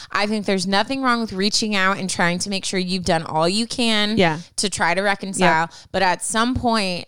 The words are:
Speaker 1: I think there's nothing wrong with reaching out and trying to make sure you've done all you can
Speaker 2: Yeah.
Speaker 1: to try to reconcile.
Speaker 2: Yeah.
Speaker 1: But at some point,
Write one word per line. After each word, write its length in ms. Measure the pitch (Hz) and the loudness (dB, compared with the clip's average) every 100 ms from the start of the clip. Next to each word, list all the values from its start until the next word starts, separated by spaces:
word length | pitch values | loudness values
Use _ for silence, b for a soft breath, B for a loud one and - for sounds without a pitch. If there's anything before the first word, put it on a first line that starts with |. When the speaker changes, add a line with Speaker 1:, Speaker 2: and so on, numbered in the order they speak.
| B | B
Speaker 1:
I 140 | - 208 | -2 0
think 180 | 220 | -2
there's 220 | 202 190 185 | 0 -2 0
nothing 340 | 196 220 269 | 0 0 0
wrong 220 | 262 240 | 0 0
with 100 | 220 | -2
reaching 420 | 190 208 - 220 | -2 0 0 0
out 220 | 202 190 196 | 2 2 2
and 140 | 185 | -2
trying 280 | - 175 175 | 0 0 0
to 100 | 202 | -2
make 160 | 196 - | -4 -2
sure 120 | 190 | -2
you've 260 | 185 190 | -2 -2
done 180 | 180 165 | 0 0
all 260 | 160 156 170 | 0 0 0
you 180 | 208 226 | 0 -2
can 520 | - 233 214 208 220 | 0 2 2 2 2
Speaker 2:
Yeah. 220 | 170 156 170 - | 2 0 -6 -4
Speaker 1:
to 120 | 202 | -4
try 240 | - 170 | 0 0
to 80 | 175 | 2
reconcile. 480 | 202 196 196 185 180 | 0 -2 -4 0 2
Speaker 2:
Yeah. 180 | 160 165 B B | 2 0 B B
Speaker 1:
But 120 | 190 | 0
at 200 | 185 170 | 0 0
some 320 | - 220 240 | -2 -2 0
point, 520 | 240 240 226 190 175 | 0 0 0 0 -4